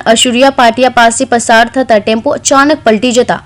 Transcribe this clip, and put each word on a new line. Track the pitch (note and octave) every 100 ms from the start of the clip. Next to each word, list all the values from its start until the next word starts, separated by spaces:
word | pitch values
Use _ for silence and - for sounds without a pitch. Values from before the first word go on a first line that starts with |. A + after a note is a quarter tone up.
| -
અશુરિયા | A3+ C4 A#3+ C4+
પાટિયા | C4+ A#3+ A3+ B3+
પાસે | A#3+ A#3 A#3 C4
પસાર | A#3+ - A3+ A3+
થતા | C4 B3 A3
ટેમ્પો | G3+ A3 B3+
અચાનક | D4 - C#4 C#4+ D4+
પલટી | - D#4+ B3+
જતા | A#3+ A#3+ E3+